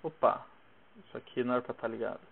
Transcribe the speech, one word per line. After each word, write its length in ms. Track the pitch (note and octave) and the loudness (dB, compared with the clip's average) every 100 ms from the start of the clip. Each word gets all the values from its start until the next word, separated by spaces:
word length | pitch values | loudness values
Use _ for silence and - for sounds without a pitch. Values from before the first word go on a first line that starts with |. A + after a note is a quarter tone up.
Opa! 440 | D#3+ - A2 - - - - - - A3+ | -8 4 4 4 -6 -20 -20 -20 -20 -20
Isso 180 | - A#2 | -12 -12
aqui 260 | - - | -6 -2
não 120 | B2 | 2
era 80 | B2 | 2
pra 120 | B2 | 0
tá 140 | A#2 A#2 | -4 -4
ligado. 320 | A2+ A2 - - | -2 -4 -4 -12